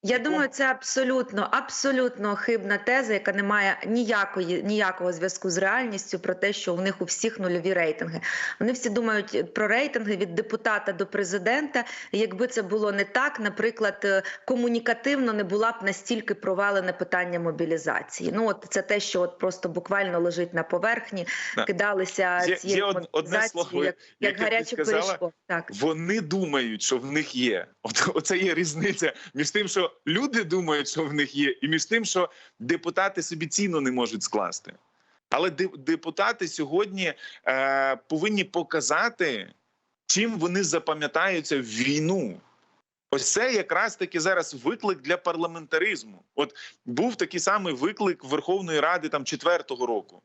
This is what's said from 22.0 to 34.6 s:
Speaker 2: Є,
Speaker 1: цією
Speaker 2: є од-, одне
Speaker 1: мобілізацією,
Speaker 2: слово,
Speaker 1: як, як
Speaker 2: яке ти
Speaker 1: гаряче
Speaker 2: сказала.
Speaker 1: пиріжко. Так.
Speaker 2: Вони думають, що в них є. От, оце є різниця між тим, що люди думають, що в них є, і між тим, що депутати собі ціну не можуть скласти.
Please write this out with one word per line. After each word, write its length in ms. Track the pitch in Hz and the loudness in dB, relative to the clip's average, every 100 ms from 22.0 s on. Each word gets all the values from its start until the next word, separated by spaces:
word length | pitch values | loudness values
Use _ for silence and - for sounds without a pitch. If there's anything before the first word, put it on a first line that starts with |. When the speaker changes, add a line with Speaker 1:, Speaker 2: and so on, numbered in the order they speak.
| 185 - 185 180 180 | 0 2 2 4 2
Speaker 2:
Є, 100 | 180 | 2
Speaker 1:
цією 220 | 185 190 | 2 2
Speaker 2:
є 60 | |
од-, 240 | 202 190 165 | 2 0 0
одне 260 | 156 156 180 | -2 0 0
Speaker 1:
мобілізацією, 100 | 220 | 0
Speaker 2:
слово, 360 | 170 160 170 | -2 -2 0
Speaker 1:
як, 120 | 147 180 - _ | 0 -2 -14 _
як 120 | 202 | -2
Speaker 2:
яке 60 | 196 | 0
ти 60 | |
Speaker 1:
гаряче 320 | 220 226 226 233 | 2 2 0 -2
Speaker 2:
сказала. 260 | 156 160 | 2 2
Speaker 1:
пиріжко. 300 | 180 190 175 - _ | 2 -2 -4 -6 _
Так. 240 | 170 160 | -4 -4
Speaker 2:
Вони 500 | - 151 156 165 220 | 0 0 0 0 0
думають, 640 | 165 185 180 143 120 110 | 0 0 2 2 0 -2
що 160 | - 127 | 0 0
в 140 | 135 | 0
них 220 | 147 147 | -2 -2
є. 320 | 127 123 95 85 _ | 0 2 2 -2 _
От, 260 | 113 113 - | -4 0 2
оце 220 | 170 156 185 | 2 0 2
є 160 | 190 | 2
різниця 580 | 160 175 147 196 - 156 - - | 2 0 0 -2 0 -2 -2 -12
між 160 | 131 147 | -4 -2
тим, 180 | 208 202 | 0 0
що 220 | 196 175 - - | 2 0 -2 0
люди 380 | 170 277 233 | 0 2 0
думають, 440 | 180 185 170 151 143 | 0 0 2 0 0
що 160 | 151 | -2
в 80 | 160 | -2
них 220 | 147 143 | 0 -2
є, 160 | 139 143 131 | 2 0 0
і 60 | 143 | 0
між 160 | 156 | 0
тим, 200 | - 226 | 2 0
що 260 | 214 185 180 - - _ | 2 0 0 -4 -20 _
депутати 600 | 117 165 165 175 196 190 | -4 -2 0 0 0 0
собі 240 | 160 160 160 | -6 -4 -2
ціну 340 | - 202 160 | 0 2 2
не 100 | 135 | 0
можуть 320 | 127 117 110 | 0 0 -2
скласти. 500 | - 107 92 - | -2 0 0 -4